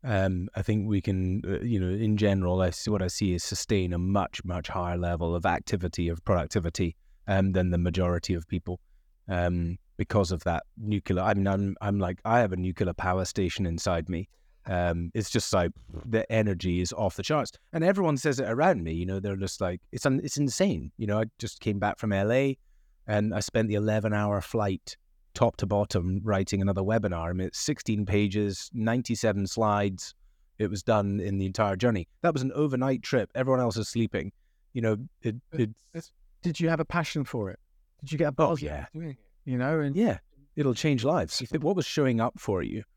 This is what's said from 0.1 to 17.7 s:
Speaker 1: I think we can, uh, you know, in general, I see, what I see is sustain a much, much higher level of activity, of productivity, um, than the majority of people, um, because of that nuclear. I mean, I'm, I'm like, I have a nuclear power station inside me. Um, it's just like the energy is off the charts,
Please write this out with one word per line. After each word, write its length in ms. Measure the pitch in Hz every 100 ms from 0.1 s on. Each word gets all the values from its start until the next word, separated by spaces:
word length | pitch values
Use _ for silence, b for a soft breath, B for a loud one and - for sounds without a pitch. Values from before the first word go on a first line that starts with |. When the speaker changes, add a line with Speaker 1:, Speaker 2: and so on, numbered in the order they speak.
| 101 95 92 92
Speaker 1:
I 80 | -
think 260 | 98 107 101
we 120 | 101
can, 420 | 101 95 92 95 -
uh, 180 | 98
you 160 | 117 110
know, 80 | 92
in 280 | 98 110 107
general, 440 | 104 98 90 92
I 100 | 92
see, 200 | - -
what 120 | 104
I 60 | 92
see 260 | - 101
is 80 | 87
sustain 500 | - - - 104 90
a 60 | 87
much, 460 | 92 98 92 -
much 240 | - 90 82
higher 300 | 90 87 87
level 360 | 87 85 85
of 120 | 87 85
activity, 640 | 85 - 98 87 - 85
of 160 | 85
productivity, 720 | - 92 78 107 85 - 87 - _ - -
um, 260 | 95 95
than 180 | 92 90
the 80 | 87
majority 560 | 87 85 90 87 -
of 120 | 87 80
people, 320 | 90 - 90 _ - _ _ -
um, 520 | 92 87 87 85 90 _ -
because 340 | - 107 90
of 140 | 90
that 180 | - 82 - -
nuclear. 460 | 107 104 - 92
I 120 | 92
mean, 140 | 101 98
I'm, 280 | 98 98 -
I'm 180 | 104 101
like, 220 | 92 92
I 140 | 110 120
have 140 | 110
a 40 | 90
nuclear 360 | 90 87 90
power 320 | 85 92 92
station 420 | 92 - 92 - 92
inside 420 | 82 - 85 78
me. 200 | 85 98 _ _ _ -
Um, 440 | 90 87 85 85
it's 160 | 113 104
just 220 | 113 -
like 200 | 98 87 - - 85
the 260 | 120 110 -
energy 500 | 113 104 90 92 87
is 120 | 90
off 240 | - 101 -
the 60 |
charts, 280 | 98 151 - - _